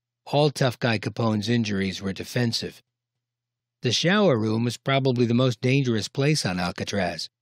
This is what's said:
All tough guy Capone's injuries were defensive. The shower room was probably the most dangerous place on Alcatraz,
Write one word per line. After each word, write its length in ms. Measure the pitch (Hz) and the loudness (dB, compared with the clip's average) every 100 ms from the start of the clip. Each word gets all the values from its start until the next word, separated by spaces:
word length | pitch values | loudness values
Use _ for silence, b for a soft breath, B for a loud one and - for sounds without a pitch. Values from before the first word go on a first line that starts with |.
| _ _ - | _ _ -2
All 240 | 143 151 | 2 2
tough 280 | - 135 - | 2 0 0
guy 220 | 123 107 | -2 -2
Capone's 480 | 107 - 117 110 101 | -4 -2 0 0 0
injuries 540 | 120 107 98 95 90 | 0 0 -2 -4 -4
were 100 | 98 | -8
defensive. 720 | 92 90 123 120 - - - _ _ _ _ _ _ _ _ _ _ | -8 -8 -4 -2 -2 -6 -12 _ _ _ _ _ _ _ _ _ _
The 120 | 123 | -2
shower 440 | 107 160 208 196 117 | 0 2 4 4 2
room 280 | 110 110 120 | 2 0 -2
was 100 | - | -4
probably 500 | - 135 135 123 117 | -2 2 2 2 2
the 80 | |
most 280 | 117 131 120 | 4 2 2
dangerous 480 | 127 139 127 110 92 | 2 2 2 0 -2
place 360 | - 139 156 104 | -2 0 0 -2
on 140 | 90 | -2
Alcatraz, 720 | 90 - - 101 87 82 - _ | -4 -4 -6 -2 -2 -4 -12 _